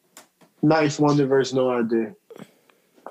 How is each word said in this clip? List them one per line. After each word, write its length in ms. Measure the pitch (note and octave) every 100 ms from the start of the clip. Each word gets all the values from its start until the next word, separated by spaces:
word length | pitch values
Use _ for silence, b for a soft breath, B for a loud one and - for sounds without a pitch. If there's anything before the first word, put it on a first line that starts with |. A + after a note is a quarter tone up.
| _ - _ _ _ _
Ninth 380 | D3+ D#3 D3+ D3
Wonder 260 | D3 C#3+ C3+
versus 300 | C3+ B2+ C3
No 160 | B2+
Idea. 420 | B2 A2+ A2+ A2 F#2+ _ - - _ _ _ _ _ -